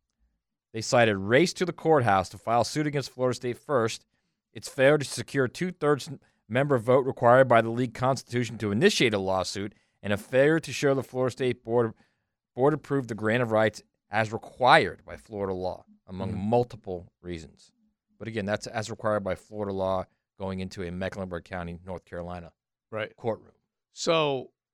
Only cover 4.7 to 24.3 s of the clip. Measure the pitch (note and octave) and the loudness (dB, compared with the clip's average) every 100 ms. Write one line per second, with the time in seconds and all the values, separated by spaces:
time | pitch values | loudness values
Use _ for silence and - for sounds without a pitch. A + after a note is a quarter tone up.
4.7 | - C3+ D3+ C3+ - A2 C#3 B2+ - F3+ | 2 4 4 2 -8 -6 -2 -2 -4 -8
5.7 | F3+ D3 D3 - C#3 _ _ - A2+ C#3+ | -2 0 0 -2 -14 _ _ -6 -2 2
6.7 | C3+ A2 B2+ C3 B2 A#2+ B2+ C3 A#2+ A2+ | 2 4 4 2 2 6 8 8 6 4
7.7 | A#2 B2+ A#2+ B2+ C3+ - A#2+ A#2 A2+ G#2+ | 0 -4 -2 -2 -2 -4 -4 -4 -4 -2
8.7 | G2+ F#3 - C3 G#2 F#2+ F#2+ F#2 - G#2 | 2 2 4 2 2 0 -2 -4 -6 -10
9.7 | - _ _ G2 G2+ - B2+ C#3+ D#3+ C#3+ | -12 _ _ -6 -4 0 2 4 2 -2
10.7 | B2 D3 C3+ A#2 B2+ B2+ - C3 A#2+ - | -2 0 0 -2 -4 -4 -2 -4 -4 -2
11.7 | A#2 A2+ - _ _ _ _ _ - C3+ | 0 0 -4 _ _ _ _ _ 0 2
12.7 | D#3 - C#3 A#2+ A2 G#2+ A#2 A#2+ A2 A2 | 2 -2 -4 -4 -4 0 2 2 2 2
13.7 | - - _ _ G#2 A2 G#2+ - - B2+ | 0 -12 _ _ -4 -2 -4 -10 0 6
14.7 | D#3 G2+ - - E2+ - G#2+ G2 F#2 F#2 | 6 4 -4 -14 -18 -12 -6 -4 -4 -6
15.7 | F2 _ _ - F#2 F#2 F2+ G2+ A#2+ A#2+ | -8 _ _ -16 -10 -8 -6 0 2 0
16.7 | A#2 - F2+ F2 _ F2+ E2+ D#2 - _ | -4 -10 -10 -12 _ -12 -12 -12 -20 _
17.7 | _ _ _ _ _ G#2+ A2+ G2 G#2 - | _ _ _ _ _ -10 -6 -4 -4 -4
18.7 | A2+ G#2 A2 A2 G#2+ G2 F2+ - G#2+ G2+ | -8 -8 -6 -4 -2 -2 -6 -8 -8 -6
19.7 | G2 F#2+ F#2+ F2 _ _ - F#2+ F#2+ F#2 | -4 -2 -2 -6 _ _ -12 -8 -8 -8
20.7 | - F2 F2+ F#2+ G2+ F#2 F2 - F#2 E2+ | -10 -10 -6 -8 -6 -8 -10 -10 -10 -10
21.7 | E2+ F#2 F2+ - F2 F2 F2+ E2+ _ _ | -12 -12 -14 -12 -12 -10 -12 -14 _ _
22.7 | _ _ A2 G#2+ - A#2+ G2+ D2 _ _ | _ _ -10 -10 -6 -6 -6 -10 _ _
23.7 | _ _ - - E3 D3+ | _ _ -6 -2 0 0